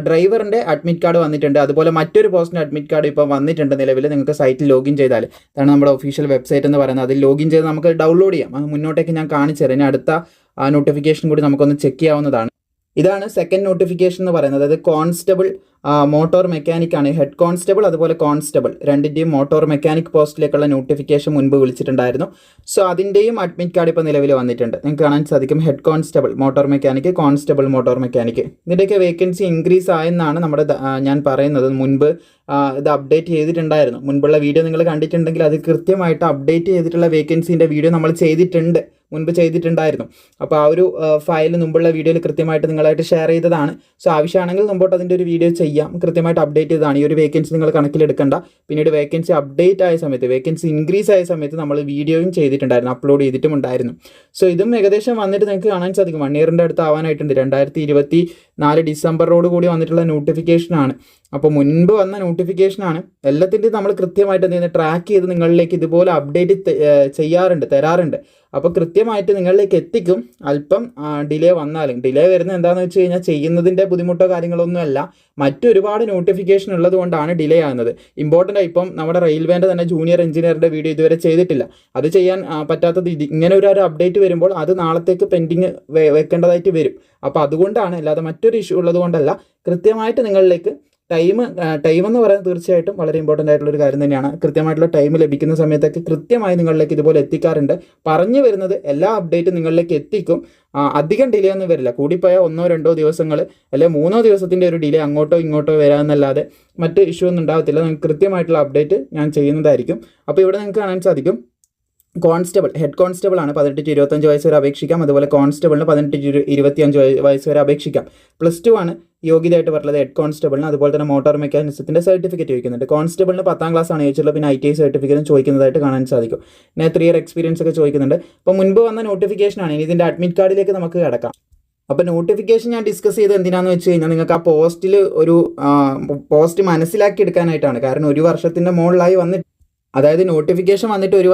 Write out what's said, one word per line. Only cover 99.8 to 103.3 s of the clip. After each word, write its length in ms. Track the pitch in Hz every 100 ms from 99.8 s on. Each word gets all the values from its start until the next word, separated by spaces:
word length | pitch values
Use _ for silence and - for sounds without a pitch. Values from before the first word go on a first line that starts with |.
| 170 151
എത്തിക്കും. 400 | - 208 170 170 - _ _
ആ, 140 | 139 143 190
അധികം 300 | 160 214 262
ഡിലേ 180 | 208 190
ഒന്നും 160 | 190 185
വരില്ല. 200 | 156 127 -
കൂടിപ്പോയാൽ 420 | 143 175 180 185 175
ഒന്നോ 180 | 160 175
രണ്ടോ 200 | 165 156 165
ദിവസങ്ങൾ 400 | 151 165 160